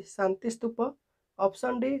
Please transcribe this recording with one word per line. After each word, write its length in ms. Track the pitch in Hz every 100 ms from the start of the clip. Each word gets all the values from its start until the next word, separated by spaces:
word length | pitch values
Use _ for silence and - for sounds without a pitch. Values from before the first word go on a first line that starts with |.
ଶାନ୍ତିସ୍ତୂପ, 880 | - - 190 190 240 226 233 233 254 285 _ _ _ -
ଅପସନ୍ 400 | 196 196 254 247
ଡି 140 | 262 277